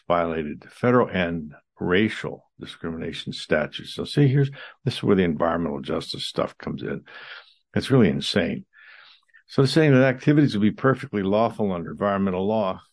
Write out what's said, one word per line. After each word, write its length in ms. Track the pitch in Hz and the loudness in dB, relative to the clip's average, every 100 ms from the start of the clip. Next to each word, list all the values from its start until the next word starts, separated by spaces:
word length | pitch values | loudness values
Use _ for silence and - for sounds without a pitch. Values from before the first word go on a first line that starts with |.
| - | -2
violated 540 | 87 85 80 73 - | 0 0 -4 -6 -10
the 80 | - | -18
federal 400 | - 123 123 - | -2 2 4 2
and 440 | 95 85 85 76 - _ _ | 0 -2 -4 -10 -16 _ _
racial 680 | 90 92 110 - - - _ _ | 0 2 2 -2 -10 -12 _ _
discrimination 720 | - - 82 82 80 73 - | -18 -12 -12 -8 -10 -10 -12
statutes. 640 | - - 78 73 - - | -12 -2 -2 -2 -8 -12
So 100 | - | -10
see, 240 | 78 147 139 | -4 2 4
here's, 220 | 143 139 - - _ | 4 0 -4 -20 _
this 120 | 127 - | -8 -2
is 60 | |
where 140 | 117 98 | 2 2
the 80 | |
environmental 560 | 90 73 82 85 80 71 | 2 0 0 0 -4 -6
justice 440 | 65 80 - - | -6 -6 -6 -10
stuff 320 | - - - - | -8 -4 -6 -6
comes 260 | - - | -10 -8
in. 220 | - - - - - - - _ _ | -8 -10 -12 -20 -18 -20 -20 _ _
It's 160 | 104 - | -6 2
really 180 | 131 90 | 4 4
insane. 560 | 67 - 98 82 - - _ - - - _ _ _ _ | 2 -2 -2 -2 -4 -10 _ -20 -20 -20 _ _ _ _
So 160 | - | 0
saying 280 | 139 160 156 | 2 4 6
that 120 | 127 | 6
activities 500 | 135 127 151 151 143 | 6 2 2 4 4
would 80 | 107 | 2
be 80 | 107 | 0
perfectly 520 | - 135 135 - 104 | 2 0 0 -2 -2
lawful 500 | 95 104 113 113 101 | 0 2 0 0 -4
under 180 | 87 80 | -4 -6
environmental 560 | 78 101 98 98 90 98 | -2 0 0 0 -2 -2
law 340 | 110 95 92 _ | -2 -2 -6 _